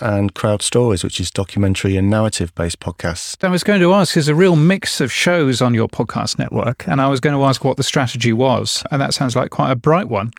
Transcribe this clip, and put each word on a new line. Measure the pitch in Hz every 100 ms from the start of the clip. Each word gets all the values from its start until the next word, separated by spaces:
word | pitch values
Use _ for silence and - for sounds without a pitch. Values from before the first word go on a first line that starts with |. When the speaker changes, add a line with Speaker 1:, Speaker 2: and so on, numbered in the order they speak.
Speaker 1:
and | 117 101 101
Crowd | - 110 104
Stories, | - 123 123 95
which | - -
is | 92
documentary | - 98 - 98 95 101 95
and | 98
narrative-based | 107 107 - 85 - 85 -
podcasts. | - 87 87 85 - -
Speaker 2:
I | 185
was | 180
going | - 208
to | 175
ask, | 196 180 -
there's | 147
a | 151
real | 185 160
mix | 156 190 - -
of | 135
shows | - - 175 143 120
on | 127 117
your | 107
podcast | - 120 - 110 -
network, | 120 113 104 131 -
and | 139
I | 135
was | 139
going | 147 143
to |
ask | 135 131
what | 139 127
the |
strategy | 131 156 123 120 120
was, | 113 131 113 110 - -
and | 139
that | 139
sounds | - 135 117
like | 139
quite | - 143
a | 123
bright | 151 165 202
one, | 110 110